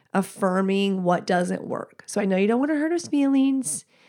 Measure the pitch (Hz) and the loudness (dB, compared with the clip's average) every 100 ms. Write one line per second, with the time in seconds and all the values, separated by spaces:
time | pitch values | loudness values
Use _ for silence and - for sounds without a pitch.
0 | _ 196 185 - 190 185 190 196 196 190 | _ -2 -2 -2 0 0 0 0 0 0
1 | 175 175 - 180 185 185 - 123 - - | 0 0 0 0 0 -4 -6 -8 -10 -16
2 | - 202 196 185 208 240 294 294 320 339 | -8 -2 0 2 2 2 0 0 -2 -2
3 | - 285 277 269 269 269 247 - - _ | -2 0 2 4 2 0 -4 -8 -12 _